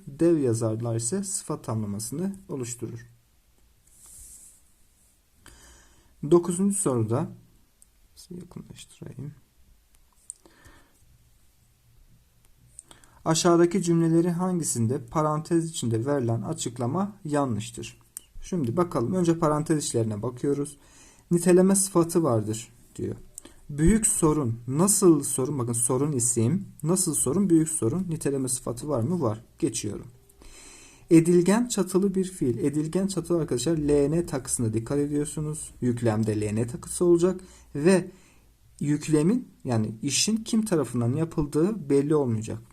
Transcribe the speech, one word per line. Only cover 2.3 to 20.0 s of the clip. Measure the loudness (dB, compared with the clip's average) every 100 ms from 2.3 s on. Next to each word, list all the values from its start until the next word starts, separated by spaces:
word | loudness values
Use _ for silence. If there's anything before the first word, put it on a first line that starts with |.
| -8 -10
oluşturur. | -8 -8 -8 -10 -10 -16 _ _ _ _ _ _ _ _ -20 -20 -20 -20 -20 -20 -20 _ _ _ _ _ _ _ _ -20 -20 -20 -20 _ _ _ _ 2
Dokuzuncu | 2 4 -2 0
soruda | 0 0 0 0 -2 -4 -10 -20 _ _ _ _ _ _
size | -20 -18 -18
yakınlaştırayım. | -16 -18 -18 -20 -20 -20 -18 -14 -14 -16 _ _ -20 _ _ _ _ _ -20 -20 -20 _ -20 -20 _ _ _ -20 _ _ _ _ _ _ _ _ -20 _ _ _ _ _ _ -20 -20 -20 -20 -6
Aşağıdaki | -2 2 4 6 4 2
cümleleri | 2 2 4 4 2
hangisinde | 0 -2 -2 -2 0 0 -2 -4
parantez | -2 0 -2 0 0 -2
içinde | -4 -2 -2 0
verilen | 0 0 -2
açıklama | -4 -6 -8 -6 -4 -2 -4 -6
yanlıştır? | -4 -2 -2 -4 -8 -12 -14 -16 _ -20 _ -16
Şimdi | -6 -4 -2 -2
bakalım. | -2 -2 -2
Önce | 0 2 2
parantez | 2 0 0 -2
içlerine | 0 -2